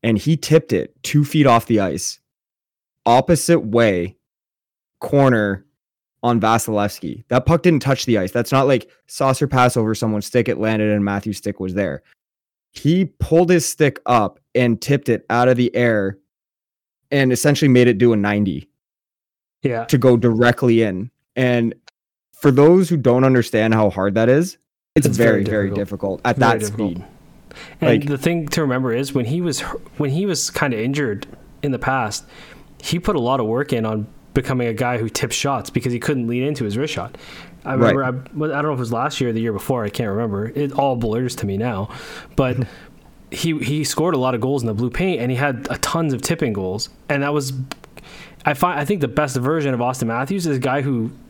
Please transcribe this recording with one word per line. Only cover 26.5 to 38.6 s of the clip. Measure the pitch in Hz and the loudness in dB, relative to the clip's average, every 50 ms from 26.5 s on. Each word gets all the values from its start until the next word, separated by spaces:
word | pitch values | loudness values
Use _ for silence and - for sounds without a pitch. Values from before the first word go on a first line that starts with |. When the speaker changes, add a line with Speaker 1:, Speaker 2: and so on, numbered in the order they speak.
| 113 | 2
Speaker 1:
that | 110 | 2
Speaker 2:
difficult. | 107 104 104 110 107 98 85 | -2 -4 -4 -4 -4 -4 -4
Speaker 1:
speed. | 87 92 - - - _ - - - - - - - - - - - | -6 -12 -16 -20 -20 _ -20 -20 -20 -20 -20 -20 -20 -20 -20 -8 -4
Speaker 2:
And | - 156 120 113 143 | -2 0 0 0 0
Speaker 1:
Like | 143 | -2
Speaker 2:
the | 143 131 | -6 -2
thing | 135 170 170 170 160 143 | -2 -2 -2 -2 -4 -4
to | - - | -4 -2
remember | 160 139 127 127 131 127 113 | -2 -2 -2 -2 -2 -2 -2
is | 120 139 139 139 | -4 -4 -4 -4
when | 135 123 | -4 -4
he | 110 139 170 | -2 -4 -4
was | 180 175 139 - | -4 -4 -4 -4
hu-, | - - - - - - - | -6 -8 -10 -12 -14 -16 -6
when | - 151 139 | -4 -4 -2
he | 135 160 196 | -2 -2 -2
was | 208 175 135 - - | -2 -4 -4 -6 -6
kinda | - - - 143 120 107 110 | -4 -4 -2 -2 -2 -2 -2
injured | 123 139 147 147 120 104 101 - - - - - - - - - | -4 -2 -2 -2 -4 -4 -6 -8 -16 -20 -20 -20 -20 -20 -8 -6
in | 143 131 | -4 -4
the | 117 | -4
past, | - - 135 131 123 107 104 - - - - - - - - - - _ - - - | -2 -2 -2 -2 -2 -4 -6 -10 -14 -14 -20 -20 -20 -20 -20 -20 -20 _ -20 -16 -8
he | - - 175 | -6 -6 -4
put | - - 208 | -2 -2 -2
a | 151 | 0
lot | 120 120 131 135 | 0 0 0 0
of | 117 | 0
work | 107 113 123 147 143 - | 0 0 -2 -2 -2 -2
in | 117 110 | -2 -2
on | 110 110 107 104 - - - _ - - | -2 -2 -4 -6 -8 -12 -20 _ -4 -4
becoming | 139 123 - 135 127 123 117 | -4 -2 0 -2 -2 -2 -2
a | 113 | -2
guy | 107 127 123 123 117 | -2 -2 -2 -2 -2
who | 113 110 | -4 -4
tips | - - - 117 - | -4 -4 -6 -4 -4
shots | - - 143 139 127 127 - | -4 -2 -2 -2 -4 -6 -4
because | - 127 113 131 120 | -6 -4 -2 -2 -4
he | 120 | -2
couldn't | 120 - 151 131 120 113 | -2 -2 -2 -2 -2 -2
lean | 120 123 127 | -2 -2 -2
into | 143 151 135 117 | -2 -2 -4 -4
his | 104 101 113 | -4 -2 -4
wrist | 143 156 - | -4 -4 -6
shot. | - - - - - - - - - - - - - - | -8 -10 -10 -12 -18 -20 -20 -20 -20 -20 -20 -20 -18 -10
I | - 135 | -6 0
Speaker 1:
Right. | - 117 113 98 | 2 2 2 2
Speaker 2:
remember, | 139 135 | 2 0
I, | 127 127 131 131 - - 147 | -2 -4 -6 -8 -12 -8 -6
well, | 151 156 143 | -4 -4 -2
I | |
don't | 143 | -2